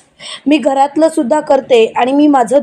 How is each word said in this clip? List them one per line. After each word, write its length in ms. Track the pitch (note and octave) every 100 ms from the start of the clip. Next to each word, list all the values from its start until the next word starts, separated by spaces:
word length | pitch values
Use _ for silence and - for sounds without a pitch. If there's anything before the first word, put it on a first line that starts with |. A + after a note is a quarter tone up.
| _ _ - - C4+
मी 120 | D4
घरातलं 500 | C4+ C4+ C#4+ D#4 D#4
सुद्धा 320 | D#4 A#3+ D4+
करते 520 | D4 C4+ C4 A#3+ A3 -
आणि 160 | B3
मी 140 | C#4 D4+
माझं 320 | C#4 A3 C#4